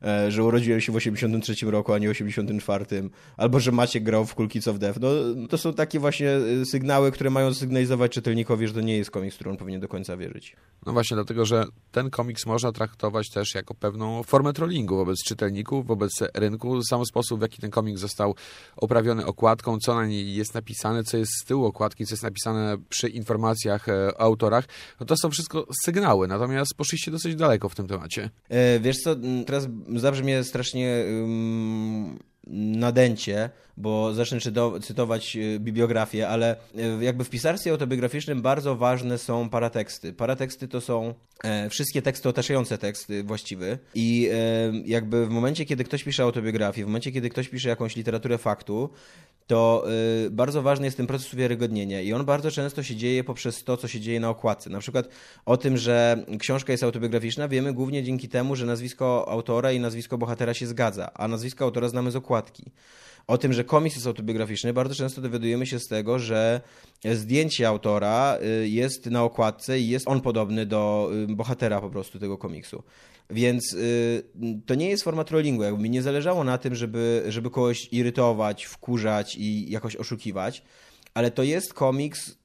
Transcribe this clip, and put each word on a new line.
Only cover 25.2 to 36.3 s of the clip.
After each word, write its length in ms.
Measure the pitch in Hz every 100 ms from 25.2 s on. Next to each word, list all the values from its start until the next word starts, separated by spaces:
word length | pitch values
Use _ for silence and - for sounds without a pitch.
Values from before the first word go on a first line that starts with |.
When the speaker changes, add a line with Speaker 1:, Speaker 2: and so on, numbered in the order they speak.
| 165
Speaker 2:
wszystko 380 | 147 160 160 - 131 -
sygnały. 420 | 175 196 104 92
Natomiast 480 | 98 123 135 143 -
poszliście 360 | 147 160 -
dosyć 240 | 160 170 160
daleko 340 | 160 110 101
w 60 | -
tym 120 | 95
temacie. 420 | 95 82 - 107 - _
Speaker 1:
E, 300 | 120 123 120
wiesz 180 | 117 131
co, 140 | 165
m, 340 | 147 123 127 123
teraz 220 | 139 135 113 - 117
zabrzmie 480 | 131 135 135 131
strasznie, 640 | 127 123 123 127 127 120 98
ym, 1120 | 110 113 113 113 113 110 110 110 110 98 64 - _ - 95 107 110
nadęcie, 720 | 120 123 127 110 - 101 117 - _ -
bo 360 | 107 107 110
zacznę 260 | 110 120 123
czyto-, 400 | 120 110 117 92
cytować, 560 | 104 107 120 113 - 110
y, 240 | 107 107
bibliografię, 720 | 110 110 117 113 110 107
ale, 260 | 110